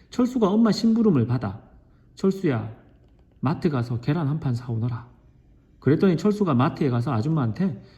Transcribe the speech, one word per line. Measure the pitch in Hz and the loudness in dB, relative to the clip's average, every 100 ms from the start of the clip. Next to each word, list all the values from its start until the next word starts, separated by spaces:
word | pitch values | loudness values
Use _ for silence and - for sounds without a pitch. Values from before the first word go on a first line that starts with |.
| _ | _
철수가 | - 247 254 202 | -2 -2 2 2
엄마 | 214 226 | 4 2
심부름을 | - 226 226 220 147 110 | 2 2 2 4 2 2
받아. | 123 104 98 - - _ _ _ - | -2 -4 -10 -16 -20 _ _ _ -4
"철수야, | 190 190 180 117 110 - - - _ _ _ _ | -2 0 -2 -2 -4 -14 -20 -20 _ _ _ _
마트 | 127 - 180 | -4 0 0
가서 | 139 - 117 | -2 -2 -4
계란 | - 151 139 | -2 -2 -2
한 | 156 | -2
판 | 135 117 | -2 -4
사오너라." | - 113 123 117 - - - _ _ _ _ _ | -4 -4 -4 -6 -12 -20 -20 _ _ _ _ _
그랬더니 | - 156 196 160 | 2 4 4 4
철수가 | 208 208 185 123 | 2 0 2 2
마트에 | 143 - 147 | 0 0 -2
가서 | 120 120 | 0 -2
아줌마한테, | 113 131 160 117 104 190 131 - | -2 -2 0 -2 -2 -4 -4 -14